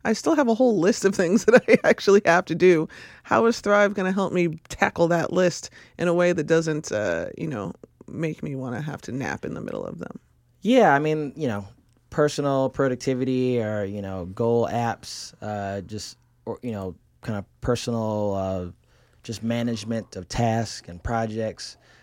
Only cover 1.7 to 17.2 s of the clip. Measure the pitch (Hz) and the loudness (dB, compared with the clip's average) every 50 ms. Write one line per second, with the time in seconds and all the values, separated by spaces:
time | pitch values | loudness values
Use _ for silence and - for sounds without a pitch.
1.7 | 226 - - 165 170 - - 202 196 214 - 165 170 180 - - 165 - 180 185 | 4 6 6 4 2 4 4 6 6 6 6 6 4 4 2 0 2 4 6 6
2.7 | 170 156 165 - - - - - - - - - 214 226 226 226 226 - - 208 | 6 6 2 -2 -8 -16 -20 -20 -20 -14 -2 0 2 4 4 4 2 0 0 2
3.7 | 202 208 202 202 202 202 185 185 190 202 190 - 170 180 175 165 160 - - - | 4 4 4 4 2 0 -2 0 0 0 0 0 0 0 0 0 -2 -6 -12 -14
4.7 | - - - - - - 170 165 175 165 - - - 180 185 175 - - - - | -4 -2 -2 0 2 2 2 2 2 0 0 0 0 2 2 2 0 -4 -8 -16
5.7 | - - - - _ - 170 180 170 175 175 175 175 165 147 160 160 165 160 160 | -18 -20 -20 -16 _ -4 -2 0 2 2 2 2 0 0 0 0 0 0 0 0
6.7 | 151 151 - - - 104 107 90 82 82 85 - - - - 156 131 104 98 - | -4 -4 -6 -4 -4 -2 -2 -2 -2 -2 -4 -6 -8 -10 -8 -8 -6 -6 -8 -8
7.7 | - _ - - _ - - - - 139 165 156 151 - - 151 135 131 131 120 | -10 _ -20 -20 _ -20 -20 -14 -10 -8 -6 -6 -6 -8 -10 -8 -8 -8 -8 -8
8.7 | 127 156 147 151 135 - - - 120 139 123 73 - - - - - - - 50 | -8 -8 -8 -10 -10 -12 -12 -10 -10 -8 -6 -6 -8 -8 -8 -10 -10 -10 -10 -10
9.7 | - 50 50 50 - 165 - - - - _ _ _ _ _ _ _ _ - 208 | -10 -10 -10 -10 -10 -12 -12 -14 -14 -16 _ _ _ _ _ _ _ _ 0 2
10.7 | 254 254 208 156 139 143 156 156 156 156 147 135 131 156 151 120 104 101 98 101 | 4 6 6 6 6 4 4 0 -2 -2 -4 -6 -8 -6 -4 -4 -4 -4 -8 -12
11.7 | - _ _ _ _ _ _ _ - 160 147 143 - 143 143 139 139 135 135 131 | -16 _ _ _ _ _ _ _ -2 0 0 0 0 -2 -2 0 0 0 0 -2
12.7 | - - 135 131 127 123 - 139 131 123 131 131 127 127 127 127 123 120 107 107 | 0 -2 -2 -2 -2 -2 -2 -2 -2 -2 -2 -2 0 0 0 0 0 -2 -2 -2
13.7 | 107 104 101 98 104 101 98 95 95 92 87 92 95 - 117 117 117 117 110 - | -4 -4 -4 -6 -6 -8 -8 -8 -8 -8 -8 -8 -4 -2 0 2 2 2 0 0
14.7 | 104 120 117 117 - - - - - - - - - _ - 107 107 101 101 98 | -2 -2 -2 -2 -4 -6 -10 -14 -14 -14 -14 -16 -16 _ -10 -8 -6 -6 -6 -6
15.7 | 98 101 87 - 107 104 - - - _ _ _ _ _ _ 113 107 - - 120 | -6 -8 -8 -10 -12 -12 -12 -14 -18 _ _ _ _ _ _ -12 -12 -10 -8 -8
16.7 | 107 98 95 92 82 - _ _ _ _ | -8 -6 -8 -8 -10 -14 _ _ _ _